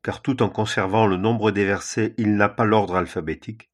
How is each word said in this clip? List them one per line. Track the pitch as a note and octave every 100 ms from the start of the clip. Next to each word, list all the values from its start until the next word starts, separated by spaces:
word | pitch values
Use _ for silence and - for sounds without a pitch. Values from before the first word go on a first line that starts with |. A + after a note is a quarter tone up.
car | - -
tout | - B2
en | G#2+
conservant | - A2 - F#2+ G#2+
le | G#2+
nombre | F#2 G#2+ A#2 G#2+
des | G2+
versets, | G2 G2 - - A2 A2
il | G#2+ G#2
n'a | G2+
pas | -
l'ordre | A2 A2 F#2+
alphabétique | F2+ E2+ F#2 D#2+ D#2 - A2 -